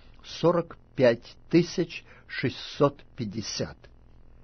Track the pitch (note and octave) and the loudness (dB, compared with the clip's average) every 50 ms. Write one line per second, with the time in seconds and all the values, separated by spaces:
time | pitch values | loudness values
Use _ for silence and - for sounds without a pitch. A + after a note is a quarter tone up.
0 | - - - - - - - - - E3+ E3 E3+ E3 - - - - - - - | -20 -20 -20 -20 -20 -16 -8 0 2 2 2 2 -2 -4 -12 -20 -20 -14 0 4
1 | B2+ A#2+ A#2+ A#2 - - - - - - - F3 F3 - - F#3 E3 - - - | 4 4 4 2 -4 -20 -20 -20 -8 4 4 4 4 4 -2 -4 -4 -4 -6 -16
2 | - - - - - - - - - B2 - - - - - - D3 C#3 - - | -16 -18 -20 -20 -18 -14 -8 -4 -4 -4 -4 -6 -14 -12 0 2 2 2 2 -2
3 | - - - - A#2 G2+ G2 A2 G#2 - - - A#2+ D2 - - - - - - | -20 -20 -10 -10 -8 -8 -8 -8 -8 -8 -6 -8 -8 -8 -10 -18 -20 -20 -20 -20
4 | - - - - - - - - | -20 -20 -20 -20 -20 -20 -20 -20